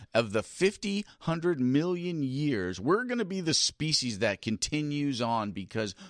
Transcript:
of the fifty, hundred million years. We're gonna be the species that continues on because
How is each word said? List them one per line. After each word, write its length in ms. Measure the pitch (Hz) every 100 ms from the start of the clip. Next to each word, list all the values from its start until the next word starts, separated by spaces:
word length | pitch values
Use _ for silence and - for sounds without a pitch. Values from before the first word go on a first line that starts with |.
| -
of 200 | 113 113
the 100 | 104
fifty, 600 | - - 190 - 202 202 - -
hundred 420 | - 165 170 151
million 600 | 127 139 175 175 180 165
years. 600 | 131 135 151 110 90 90
We're 240 | 117 208 247
gonna 180 | 247
be 160 | 175 190
the 140 | 160
species 640 | 143 - - 156 147 123 98
that 220 | 107 95
continues 800 | 113 110 - 151 147 147 143 117
on 300 | 117 117 104
because 420 | 98 92 113 107 - -